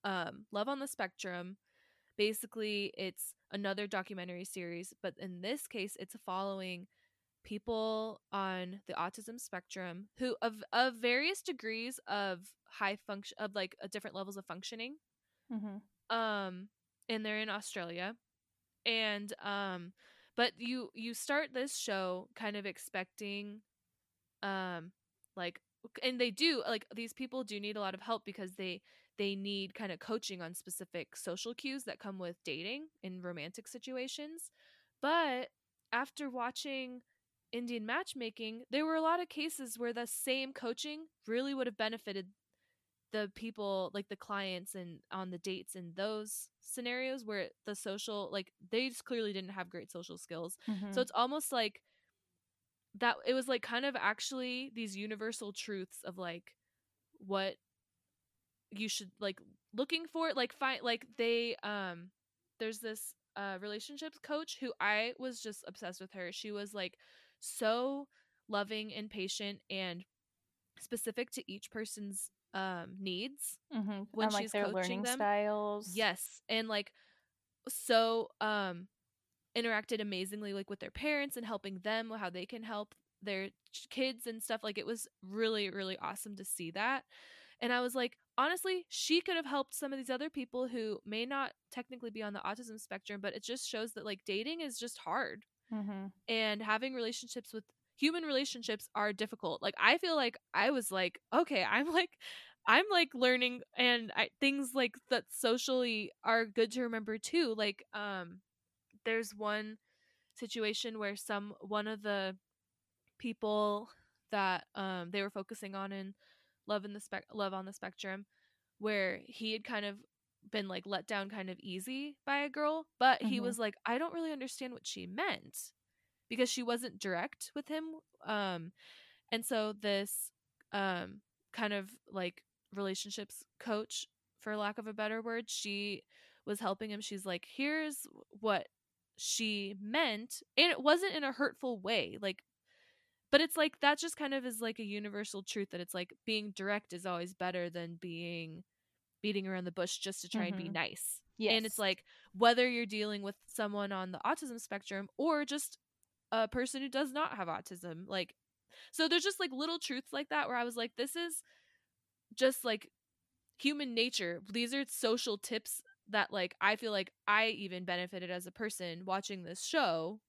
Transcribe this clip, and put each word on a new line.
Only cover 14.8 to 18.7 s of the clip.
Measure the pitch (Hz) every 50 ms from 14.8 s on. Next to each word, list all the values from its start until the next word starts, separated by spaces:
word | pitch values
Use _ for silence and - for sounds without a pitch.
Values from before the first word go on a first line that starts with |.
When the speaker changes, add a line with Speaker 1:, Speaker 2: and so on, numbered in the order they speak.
| 233 254 294 311 _ _ _ _ _ _ _ _ _ _
Speaker 2:
Mm-hmm. | 240 214 208 214 196 208 - _ _ _ _ - 226
Speaker 1:
Um, | 226 226 220 208 202 196 185 180 180 196 208 _ _ _ _ _ _ _ -
and | 226 220 214
they're | 214 214 214
in | 220 220
Australia. | 202 214 208 - - 208 175 170 170 175 180 202 233 _ _ _ _ _ _ _ _ _ _ _